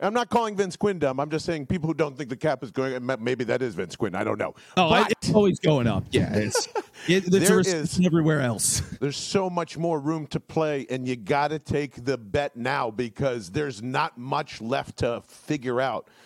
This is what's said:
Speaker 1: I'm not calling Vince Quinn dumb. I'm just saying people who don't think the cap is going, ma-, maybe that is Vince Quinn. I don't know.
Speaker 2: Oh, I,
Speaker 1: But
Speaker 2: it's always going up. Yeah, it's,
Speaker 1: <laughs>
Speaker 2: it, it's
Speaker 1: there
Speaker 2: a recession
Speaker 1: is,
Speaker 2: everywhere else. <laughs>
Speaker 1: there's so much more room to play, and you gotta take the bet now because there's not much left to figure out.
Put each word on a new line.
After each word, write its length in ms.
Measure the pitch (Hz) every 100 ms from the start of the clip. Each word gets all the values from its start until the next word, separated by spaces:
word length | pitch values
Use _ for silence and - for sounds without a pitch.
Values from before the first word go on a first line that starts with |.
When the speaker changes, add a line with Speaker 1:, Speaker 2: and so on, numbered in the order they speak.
Speaker 1:
I'm 120 | 190
not 160 | 233 240
calling 260 | 240 220 196
Vince 200 | 196 -
Quinn 220 | 208 185
dumb. 200 | 143 131
I'm 120 | 151
just 160 | 151 -
saying 200 | 165 135
people 200 | 185 160
who 80 |
don't 220 | 151 151 131
think 100 | 135
the 80 | 127
cap 260 | 156 131
is 80 | 127
going, 320 | 131 131 127 123
ma-, 100 | 127
maybe 260 | 117 127
that 180 | 117 123
is 120 | 123
Vince 220 | 87 90 -
Quinn. 180 | 107
I 80 | 90
don't 140 | 110 107
know. 160 | 95 - - -
Speaker 2:
Oh, 140 | 170
I, 140 | 175
Speaker 1:
But 80 | 208
Speaker 2:
it's 200 | 220 -
always 260 | 208 202 151
going 260 | 165 147 117
up. 180 | 98 110
Yeah, 240 | 117 90
it's, 320 | 104 107 - -
Speaker 1:
<laughs> 100 | 440 - - -
Speaker 2:
it, 180 | 185 185
it's 40 |
Speaker 1:
there 240 | 190 185
Speaker 2:
a 40 | 220
recession 440 | 185 170 147 -
Speaker 1:
is, 40 | 180
Speaker 2:
everywhere 340 | 165 156 151
else. 400 | 127 110 - -
<laughs> 200 | - -
Speaker 1:
there's 160 | 143 139
so 320 | - 202 185
much 300 | 175 165 -
more 200 | 170 156
room 280 | 139 160 147
to 120 | 151
play, 440 | - - 156 143 120
and 180 | 127 127
you 80 | 123
gotta 420 | 98 143 147 156
take 460 | - 147 147 -
the 140 | 120 127
bet 360 | 104 147 143 120
now 340 | 123 143 123
because 640 | 107 120 - 139 123 90
there's 300 | 101 147 110
not 360 | 123 139 156 -
much 420 | 123 143 143 -
left 380 | 113 135 143 -
to 240 | 131 113 -
figure 540 | - - 147 123 120
out. 280 | 131 110 - _